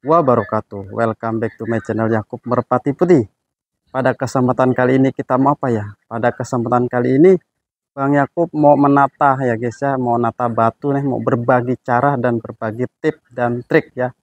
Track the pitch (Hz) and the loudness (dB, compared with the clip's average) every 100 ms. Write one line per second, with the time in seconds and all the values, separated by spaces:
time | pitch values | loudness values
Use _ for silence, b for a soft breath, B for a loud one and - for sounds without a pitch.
0 | 131 165 139 117 101 107 - 101 95 110 | 2 2 4 2 0 -6 -6 -14 -10 -4
1 | 117 110 113 113 113 - 113 113 - 107 | -4 -2 -6 -4 -6 -8 -6 -6 -4 -4
2 | 113 113 104 120 123 120 - 120 143 135 | 0 -2 -4 -14 -2 -2 0 -2 -2 -2
3 | 175 165 104 _ _ _ _ _ _ 131 | 2 2 2 _ _ _ _ _ _ -2
4 | 131 123 127 135 123 127 127 123 127 135 | -2 -2 -4 0 0 2 0 2 2 2
5 | 135 - - 127 135 147 135 113 104 - | 2 -2 -4 0 0 0 -2 -4 -6 -14
6 | _ 113 120 - 123 127 117 123 123 123 | _ -4 -4 -4 -6 -4 0 0 0 -2
7 | 127 135 180 185 _ _ _ _ _ - | 0 4 6 4 _ _ _ _ _ -6
8 | 139 143 135 - 170 156 147 143 139 139 | 0 0 0 -2 -4 2 4 6 4 4
9 | 139 _ 143 135 131 113 120 - 139 135 | 2 _ 0 2 0 -2 -4 -4 -4 -2
10 | 123 120 117 - 120 117 113 - 147 139 | -2 0 -2 -2 -4 0 0 0 -4 -2
11 | 143 117 113 123 120 127 123 123 - 120 | -2 -4 -2 -2 2 0 0 -6 -2 0
12 | 143 135 120 117 - 117 113 110 127 _ | 0 0 -2 -2 -6 -10 -8 -6 -8 _
13 | 156 - _ 123 120 120 - 160 - 127 | -6 -6 _ -4 -4 -4 0 0 0 -6
14 | 123 _ | -6 _